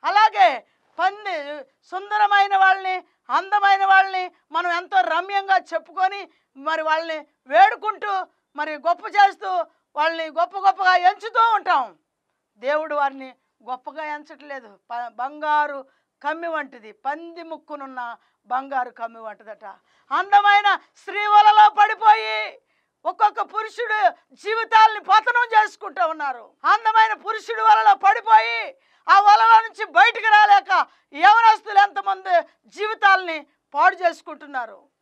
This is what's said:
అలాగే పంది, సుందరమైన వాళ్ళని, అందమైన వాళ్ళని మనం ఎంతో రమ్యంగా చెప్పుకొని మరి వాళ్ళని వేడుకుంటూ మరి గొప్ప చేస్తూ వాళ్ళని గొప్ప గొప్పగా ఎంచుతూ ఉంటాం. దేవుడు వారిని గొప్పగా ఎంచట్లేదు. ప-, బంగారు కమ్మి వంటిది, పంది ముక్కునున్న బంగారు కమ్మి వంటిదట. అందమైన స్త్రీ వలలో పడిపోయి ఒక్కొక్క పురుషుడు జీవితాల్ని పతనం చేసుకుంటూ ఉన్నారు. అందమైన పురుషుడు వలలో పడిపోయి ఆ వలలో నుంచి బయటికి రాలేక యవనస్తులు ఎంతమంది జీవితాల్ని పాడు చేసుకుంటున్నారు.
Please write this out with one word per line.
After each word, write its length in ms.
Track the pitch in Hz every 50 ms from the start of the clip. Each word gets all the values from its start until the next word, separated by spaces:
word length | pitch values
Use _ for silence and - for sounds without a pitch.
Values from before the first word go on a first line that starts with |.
| -
అలాగే 600 | 302 381 415 440 440 403 415 381 339 269 233 _ _ _ _ _ _ _ -
పంది, 640 | 339 381 403 415 427 403 359 311 285 285 294 294 262
సుందరమైన 920 | _ _ _ _ _ - 370 392 403 427 415 415 403 403 403 392 403 403 381
వాళ్ళని, 460 | 381 381 381 392 381 381 370 370 330 _ _ _ _ _
అందమైన 560 | 240 311 359 381 403 415 403 392 392 392 392
వాళ్ళని 460 | 392 381 381 381 392 381 370 370 359 _ _ _ _
మనం 200 | 294 320 349 349
ఎంతో 300 | 339 349 370 349 - 381
రమ్యంగా 560 | 359 339 320 330 359 392 403 392 392 392 392 370
చెప్పుకొని 720 | 294 _ 330 330 320 _ 320 359 370 381 403 403 381 - _ _ _ _ _ 269
మరి 240 | 277 311 320 320
వాళ్ళని 440 | 311 311 311 320 330 330 320 311 294 _ _ _ _ 262
వేడుకుంటూ 760 | 277 330 381 427 - - 320 427 415 339 - 415 392 381 359 _ _ _ _ _ _
మరి 200 | 277 302 311 302
గొప్ప 320 | 294 247 330 349 349 403 440
చేస్తూ 580 | 320 415 403 403 359 311 392 381 370 359 320 _ _ _ _ _ _
వాళ్ళని 340 | 294 302 320 330 330 320 311
గొప్ప 280 | 285 311 339 359 381 403
గొప్పగా 380 | 381 392 381 381 392 370 370
ఎంచుతూ 600 | 359 359 370 403 381 403 453 440 466 453 466 453
ఉంటాం. 440 | 403 311 - 349 294 254 214 170 151 _ _ _ _ _ _ _ _ _ _ _ 208
దేవుడు 380 | 220 262 294 302 311 320 302
వారిని 400 | 294 285 277 269 269 262 262 247 _ _ _ _ _ 233 208
గొప్పగా 340 | 254 247 _ 302 269 302 311
ఎంచట్లేదు. 760 | 302 302 294 294 294 320 277 294 294 277 269 240 214 202 185 _ _
ప-, 160 | 233 240 247 233
బంగారు 760 | 220 214 240 269 294 302 302 302 302 302 294 294 285 277 262 _ _ _ _ _ _ _ -
కమ్మి 240 | 285 311 330 339 339
వంటిది, 440 | 320 311 285 269 - 247 208 214
పంది 520 | 208 _ _ 262 294 311 339 339 339 339 339
ముక్కునున్న 720 | 330 320 302 _ _ 302 285 277 262 262 254 247 233 233 220 _ _ _ _ _
బంగారు 440 | 208 247 254 269 277 269 262 247 247
కమ్మి 300 | _ - 233 226 226 226
వంటిదట. 460 | 226 220 208 202 220 202 214 208 220 196 190 _ _ _ _ _ _ _
అందమైన 680 | 262 311 370 403 403 403 403 403 403 403 415 403 381 320 _ _ _ _
స్త్రీ 300 | _ - 392 415 415 415
వలలో 420 | 415 415 415 427 415 427 427 415
పడిపోయి 920 | 415 415 415 427 427 - 440 427 415 440 - 440 440 427 - - - - _ _ _ _ _ _ _ _ _
ఒక్కొక్క 360 | 311 359 _ 440 415 - 440
పురుషుడు 680 | 403 - - 415 440 440 - - 494 440 427 427 403 349 - _ _ _ 269
జీవితాల్ని 640 | _ - 392 440 453 453 453 453 440 440 427 427 415
పతనం 460 | 339 - 381 427 427 453 466 480 480
చేసుకుంటూ 640 | 466 453 427 427 403 - _ - 392 285 381 359 320
ఉన్నారు. 460 | 320 311 294 277 254 240 220 - _ _ -
అందమైన 480 | 302 381 427 453 440 440 453 440 453 427
పురుషుడు 480 | - - 392 427 440 - - 466 440
వలలో 340 | 440 440 427 440 440 427 392
పడిపోయి 800 | 392 - 392 440 480 - 427 453 440 440 453 466 466 453 214 - _ _ _ _ _ _ -
ఆ 100 | 349 403
వలలో 420 | 403 415 415 440 453 453 466 440
నుంచి 240 | 453 453 381 359 427
బయటికి 420 | 381 285 330 381 480 453 453 415 440
రాలేక 600 | 427 415 427 415 403 403 392 381 381 339 277 _ _ _ _ _ -
యవనస్తులు 680 | 285 330 392 427 453 466 453 440 427 _ 415 415 392
ఎంతమంది 680 | 403 403 - 392 392 392 392 381 381 392 359 339 302 _ _ _ _
జీవితాల్ని 840 | 226 _ 330 403 427 440 440 415 392 392 381 370 349 320 311 294 _ _ _ _ _ -
పాడు 220 | 285 311 370 381
చేసుకుంటున్నారు. 920 | 349 359 339 320 - _ - 302 294 294 285 285 262 240 214 202 185 165 _ _ _